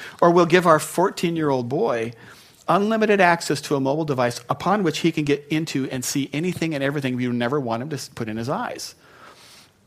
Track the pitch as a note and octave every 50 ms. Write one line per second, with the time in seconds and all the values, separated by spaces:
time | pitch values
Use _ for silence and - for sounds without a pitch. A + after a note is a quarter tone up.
0 | - - - - F3+ F3 E3+ F3+ F3 E3 D#3+ F3+ F3 F3 D#3 D3+ - - - -
1 | F3+ G#3 - - - E3+ E3+ E3 D#3 D3 C3+ B2+ A#2+ A#2+ C3+ D#3 A2+ C3 B2 A#2
2 | A2+ A#2 A#2 - - - - - - - _ _ _ - E3 F3+ G3+ G#3+ A3+ A3
3 | G#3+ G#3 G#3 G3 F#3 F3 E3+ E3 - - D3+ C#3 - - D3 C#3 C3+ C3 C#3+ D#3+
4 | E3+ D3 C3+ B2+ B2 A#2+ A#2+ - - - C3 - - F3 G3 G#3+ F#3+ D#3 C#3+ -
5 | - E3 D#3+ D#3+ D3+ C#3 C#3+ C#3+ - - D#3 D#3 E3 - - C#3 C3 A2+ C3 B2+
6 | B2 - - C#3+ C3 - - D3 E3 F#3 E3 - E3+ D#3+ D#3+ C#3 C#3 C#3 C#3+ D3+
7 | C#3 B2+ B2+ B2 B2 B2 A#2+ A#2+ A#2+ A#2+ C#3+ D3+ C3 A#2 A2+ A#2 C#3+ D#3 D3 C3
8 | - - - - A#2+ A2 G#2+ A2+ A#2 B2+ D#3+ A3 B3 - - - - - - _
9 | _ - - - - - - - - - - - - _ _ _ _